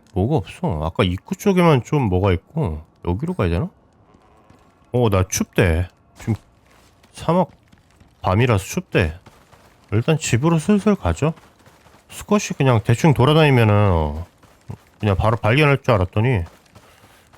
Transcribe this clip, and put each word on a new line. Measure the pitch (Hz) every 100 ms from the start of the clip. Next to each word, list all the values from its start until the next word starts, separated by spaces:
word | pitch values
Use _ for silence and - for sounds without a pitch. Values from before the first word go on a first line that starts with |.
| _
뭐가 | 95 107 156
없어. | 80 - 165 78
아까 | 76 -
입구 | 95 90 - -
쪽에만 | 202 180 170 139
좀 | - 151
뭐가 | 113 90 101
있고. | 87 - 160 117 76 - _ -
여기로 | 92 165
가야 | 180 92
되나? | 85 175 - _ _ _ _ _ _ _ _ _ _ _
어, | 123 117
나 | 95 90
춥대. | - 220 - 98 82 90 _ _ -
지금 | - 107 _ _ _ _ _ _ _
사막 | - - 175 170 - _ _ _ _ _ _
밤이라서 | - 92 123 104
춥대. | - - - 151 80 80 - - _ - _ _ _
일단 | 104 123 156
집으로 | - 117 156 165
슬슬 | 151 208 214
가죠. | 196 87 80 147 - - _ _ _ _ _ _
스쿼시 | - - 208 -
그냥 | - 135 117
대충 | - 117 165
돌아다니면은, | 127 127 156 151 131 110
어, | 104 104 85 76 76 87 _ _ _ - 107 _ _
그냥 | 107 95
바로 | 107 117
발견할 | 107 131 147 139
줄 | -
알았더니 | 107 90 107 117 113 85 - _ - - _ _ _ _